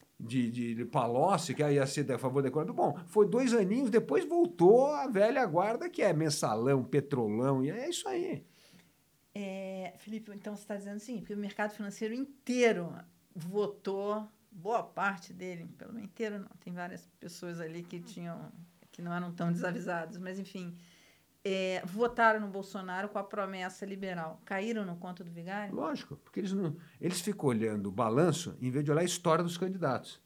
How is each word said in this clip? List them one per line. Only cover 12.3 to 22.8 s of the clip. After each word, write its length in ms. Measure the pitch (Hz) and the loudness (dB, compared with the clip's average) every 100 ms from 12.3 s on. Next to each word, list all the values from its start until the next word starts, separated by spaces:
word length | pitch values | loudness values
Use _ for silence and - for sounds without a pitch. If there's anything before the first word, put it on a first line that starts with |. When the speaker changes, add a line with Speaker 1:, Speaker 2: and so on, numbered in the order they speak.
| - - 247 233 180 170 - - _ _ | -8 -2 4 6 4 -2 -10 -16 _ _
Speaker 2:
votou, 960 | 180 170 202 202 - 196 196 202 214 214 _ _ | -12 -4 -2 -2 -2 -4 -2 -2 -4 -6 _ _
boa 320 | 196 190 226 | -10 -2 -2
parte 500 | - - 196 185 - | -2 -2 -2 -2 -10
dele, 340 | 180 185 170 165 - | -12 -10 -10 -12 -16
pelo 160 | - | -14
menos 140 | - 196 | -12 -12
inteiro 300 | - 214 202 | -6 -4 -4
não, 120 | 190 - | -10 -16
tem 120 | 180 | -12
várias 360 | 175 175 180 - _ | -10 -8 -12 -18 _
pessoas 400 | 170 - 175 170 | -16 -12 -10 -8
ali 240 | 160 170 | -8 -10
que 160 | 170 175 | -10 -12
tinham, 540 | 175 180 170 160 156 170 170 _ - | -12 -12 -10 -10 -14 -18 -20 _ -20
que 100 | - | -12
não 120 | 175 | -6
eram 200 | 175 175 | -6 -6
tão 180 | 170 170 | -2 0
desavisadas, 680 | 175 180 175 180 170 160 175 | 0 -2 -4 -4 -4 -6 -10
mas 200 | 185 190 | -10 -10
enfim, 380 | 190 190 175 175 - - _ _ _ _ | -10 -10 -10 -12 -20 -20 _ _ _ _
é, 400 | 196 190 185 185 175 | -4 0 0 -2 -4
votaram 540 | 208 240 240 226 214 | 0 0 6 6 6
no 80 | 202 | 0
Bolsonaro 600 | 196 190 202 | -6 -8 -10